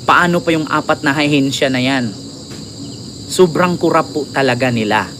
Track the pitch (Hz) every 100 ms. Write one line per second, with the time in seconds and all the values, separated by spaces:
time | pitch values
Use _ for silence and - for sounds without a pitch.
0 | - 143 175 175 170 160 151 151 - 151
1 | 147 143 147 147 139 131 143 131 127 135
2 | 120 95 - - - - - - - -
3 | - - - - 185 147 180 170 170 160
4 | 147 156 135 147 135 123 131 117 107 107
5 | 92